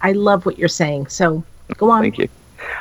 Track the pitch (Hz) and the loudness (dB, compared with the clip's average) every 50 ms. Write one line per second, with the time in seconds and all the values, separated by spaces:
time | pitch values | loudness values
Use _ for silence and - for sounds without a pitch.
0 | 180 196 196 202 202 208 202 190 - 190 - - 175 165 - - 165 147 147 139 | -2 0 0 2 2 2 2 2 2 -2 -2 0 -2 -2 0 0 -2 -2 -2 -4
1 | 139 - - - 185 165 156 160 - - - - - - - - 208 226 233 220 | -6 -6 -2 0 2 2 2 0 -6 -8 -14 -18 -14 -12 -4 0 2 4 4 4
2 | 214 - - - - - - - - - - - - - - - | 2 0 0 -2 -4 -4 -4 -8 -20 -20 -18 -14 -12 -12 -10 -2